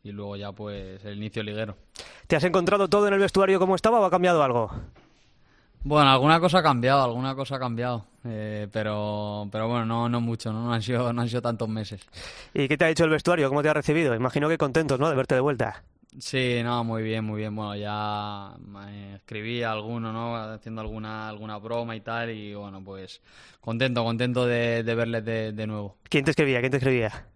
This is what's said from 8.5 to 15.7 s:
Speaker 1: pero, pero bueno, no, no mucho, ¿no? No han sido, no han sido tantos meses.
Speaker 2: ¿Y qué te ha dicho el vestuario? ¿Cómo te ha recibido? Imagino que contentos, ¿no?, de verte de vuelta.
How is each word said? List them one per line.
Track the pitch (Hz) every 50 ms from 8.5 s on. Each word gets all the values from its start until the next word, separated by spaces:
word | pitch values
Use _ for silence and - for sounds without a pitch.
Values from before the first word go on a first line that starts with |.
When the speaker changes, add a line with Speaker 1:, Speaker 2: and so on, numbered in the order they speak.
| 107 104 104 101
Speaker 1:
pero, | - 110 107 107 107 104 104 104 104 104 104 104 104 104 104 101
pero | 101 110 110
bueno, | 113 120 120 113
no, | 113 117 117 117 120
no | 120 120
mucho, | 117 117 117 - - 117
¿no? | 110 113 117
No | 120
han | 120 113
sido, | 101 113 123 117 123 120
no | 117 120
han | 120 117
sido | 113 123
tantos | 117 120 117 104 117 110
meses. | 110 110 107 - 107 101 - _ - - - - - - - - _
Speaker 2:
¿Y | - 143 131
qué | 151 143
te | 175
ha | 160
dicho | 160 156 170
el | 156
vestuario? | 156 147 - 170 175 165 143 135
¿Cómo | 139 147
te | 147 156
ha | 151
recibido? | 151 143 - 151 165 165 135 117
Imagino | 110 127 127 - 147 147 156
que | 165
contentos, | - 160 139 123 160 160 143 139 123
¿no?, | 143 165
de | 147
verte | 131 131 - 139
de | 127
vuelta. | 131 147 139 117 120 107